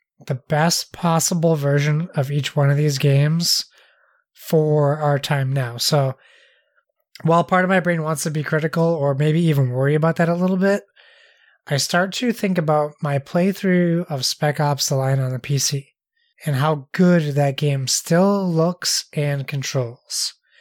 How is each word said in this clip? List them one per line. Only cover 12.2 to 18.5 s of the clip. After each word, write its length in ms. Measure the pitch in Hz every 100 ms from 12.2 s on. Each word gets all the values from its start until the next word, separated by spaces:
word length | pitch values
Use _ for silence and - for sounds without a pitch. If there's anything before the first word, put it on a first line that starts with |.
| 247
think 240 | 226 202 180
about 360 | 156 151 147 -
my 160 | 151 139
playthrough 840 | 139 175 185 190 190 180 175 170 175
of 140 | 143 127
Spec 340 | - 147 139
Ops: 300 | 147 139 -
The 60 | 135
Line 240 | 131 135
on 120 | 131
the 80 | 127
P 180 | - 143
C 300 | - 139 135 _ _ _ _ _ -
and 120 | 135
how 320 | 151 151 135
good 440 | - 180 175 151 143
that 200 | 143 135
game 300 | 147 139 131
still 580 | - - 170 196 202 185